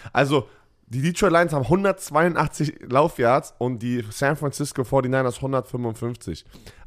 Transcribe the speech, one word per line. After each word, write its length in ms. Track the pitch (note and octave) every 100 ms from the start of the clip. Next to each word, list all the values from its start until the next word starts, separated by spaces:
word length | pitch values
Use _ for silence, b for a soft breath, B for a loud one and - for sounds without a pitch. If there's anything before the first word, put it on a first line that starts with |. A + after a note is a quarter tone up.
| B
Also, 360 | B2 C#3 D3 - b b _ -
die 100 | A#2+
Detroit 280 | D#3 E3+ G3
Lions 220 | E3 E3+
haben 160 | D3 A2+
hundertzweiundachtzig 1120 | F#3 G3 F#3 - D3 F3 D#3+ D3+ - D3+ - -
Laufyards 640 | B2+ D#3+ - A#2 C#3 - -
und 220 | B2 A#2+
die 240 | A#2+ B2 A2
San 240 | - C#3
Francisco 480 | D3+ D3 - D3 -
forty-niners 580 | A#2+ C3+ B2+ C3 B2+ -
hundertfünfundfünfzig. 1040 | C3 C3+ B2 B2+ A#2 A2 A#2 A#2+ - D#2+ - B B B